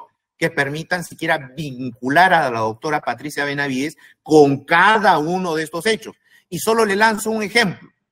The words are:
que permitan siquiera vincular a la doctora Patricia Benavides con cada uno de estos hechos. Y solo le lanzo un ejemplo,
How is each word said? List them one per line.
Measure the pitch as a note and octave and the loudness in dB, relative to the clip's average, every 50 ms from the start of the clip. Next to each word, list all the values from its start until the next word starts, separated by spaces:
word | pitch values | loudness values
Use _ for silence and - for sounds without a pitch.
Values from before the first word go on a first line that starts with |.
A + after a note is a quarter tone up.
| - _ _ _ _ _ _ - | -10 _ _ _ _ _ _ -6
que | E3 E3 | -6 -4
permitan | E3+ F3+ C#3+ C#3 D3 D#3 D#3+ - F#3 F3+ D#3+ | -2 -4 -4 -4 -6 -10 -8 -6 -6 -6 -8
siquiera | - - - D#3+ E3 D#3+ D3 | -10 -12 -8 -4 -2 -2 -2
vincular | C#3 B2+ B2+ D3+ D#3 C#3+ B2+ B2 C3 B2+ - - B2 C3 C#3+ E3 F3+ F#3+ | -4 -10 -12 -12 -10 -10 -10 -10 -10 -10 -10 -8 -4 0 4 4 4 6
a | F3+ E3 D3 C3 | 4 2 0 0
la | A#2 A#2 | -2 -2
doctora | A2 A2+ A2 - - D#3 D3+ D3 | -2 -4 -4 -4 -6 -4 -4 -4
Patricia | - B2 A#2+ A#2 C3 D3+ - D3+ C#3+ | -4 -6 -8 -8 -10 -10 -6 -6 -4
Benavides | C#3+ C#3+ C#3+ C#3+ C#3 C3 B2+ C#3 D#3+ - _ _ - _ _ | -4 -4 -4 -4 -4 -4 -4 -4 -6 -8 _ _ -20 _ _
con | - - D#3 D#3 C#3+ C#3 C#3 C#3 - | -2 4 6 8 8 6 4 -2 -2
cada | - E3 E3+ F#3 G#3 A3 G#3+ G3 G3+ F3 D3+ | 0 2 4 4 4 4 4 4 4 2 2
uno | D3+ D#3+ F3+ F#3 F#3 F3 D#3 | 2 -2 -4 -4 -4 -4 -4
de | D#3+ D#3 | -4 -6
estos | D#3 - E3+ E3 | -6 -8 -6 -2
hechos. | A3 A3 - - G#2+ - _ _ _ _ _ _ - | -2 -4 -4 -6 -14 -18 _ _ _ _ _ _ -10
Y | F#3 D3+ | -10 -4
solo | - A3 A3+ A#3 A3+ | -2 0 2 2 2
le | G#3 G3 | 2 2
lanzo | G3+ A3 A3+ G#3+ G#3 - A3 | 2 2 2 2 0 -4 -4
un | A3 A3 | -4 -4
ejemplo, | G#3+ F#3+ - A#3+ A3+ F3+ C#3 - - - _ _ _ _ | -4 -2 0 0 0 0 -2 -8 -16 -20 _ _ _ _